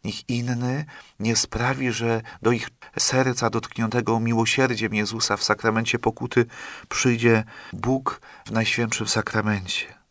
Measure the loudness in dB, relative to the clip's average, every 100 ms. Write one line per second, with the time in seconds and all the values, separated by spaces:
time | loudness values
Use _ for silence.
0 | -8 -10 -4 -4 -2 -2 -2 -2 -6 -14
1 | -20 _ 0 0 0 -2 0 0 -2 0
2 | 0 0 -2 -2 2 2 -2 _ -14 -2
3 | 2 4 2 2 0 0 -4 -4 0 0
4 | 2 2 2 2 2 2 2 2 -2 -2
5 | -2 -2 -2 0 0 2 2 2 0 0
6 | 0 -2 0 2 2 -2 -16 -16 -8 0
7 | 2 4 4 4 2 -12 -14 -6 -2 0
8 | -2 -8 -14 -20 -4 -2 0 0 0 -2
9 | 0 -2 0 0 0 0 -2 -6 -6 -14
10 | _